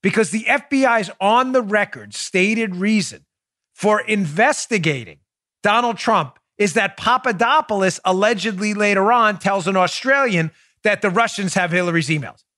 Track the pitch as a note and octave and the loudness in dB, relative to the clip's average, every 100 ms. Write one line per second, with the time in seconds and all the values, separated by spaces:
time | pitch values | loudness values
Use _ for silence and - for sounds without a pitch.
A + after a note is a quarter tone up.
0 | G3 G#3+ G#3 G#3+ A3 C4+ - C#4 C4 A#3 | 0 0 -2 -2 -2 -2 -2 0 2 2
1 | G3+ - G3 A#3 B3+ C4 G#3+ G#3 G3+ - | -2 -2 2 2 2 -2 0 -2 -2 -8
2 | G#2 - - F#3 F#3+ A3+ A3 F3+ G3 A3 | -16 -12 -4 0 0 0 -4 -2 0 0
3 | D#3 F#2 _ _ _ _ _ _ G3+ G#3 | -2 -8 _ _ _ _ _ _ 0 0
4 | - G#3+ F3 D3+ A#3 C#4 - G#3+ E3 C#3 | 0 -2 -2 2 2 2 -2 -2 -2 -4
5 | G2+ D2+ _ _ _ _ G#3 A3 A#3+ A3 | -8 -20 _ _ _ _ 0 0 0 -2
6 | - G#3 C#3 _ _ _ G#3 D3+ G3 - | 0 0 0 _ _ _ -2 0 -2 -2
7 | A3 B3+ B3+ F#3+ A#3 D4+ - G#3 F#3+ - | 0 0 0 0 2 2 0 0 0 0
8 | - F#3 G#3 A3+ G3 F#3 G#3+ G#3 G#3 G3+ | -2 2 2 0 -4 -4 -4 -2 0 2
9 | G3 A#3+ A3 G3 - G3 F3 F#3+ F3+ - | 4 4 2 0 -2 -2 0 2 0 0
10 | B3+ C#4 C4+ F3+ D#3+ _ _ _ G#3+ G3+ | 0 2 2 0 -2 _ _ _ -2 0
11 | G#3 F#3 A#3 - G3 G3 F3+ F3 F3+ E3 | 0 0 0 -2 -2 0 0 0 0 -2
12 | D3 D#3 A2 - _ | 0 -4 -4 -16 _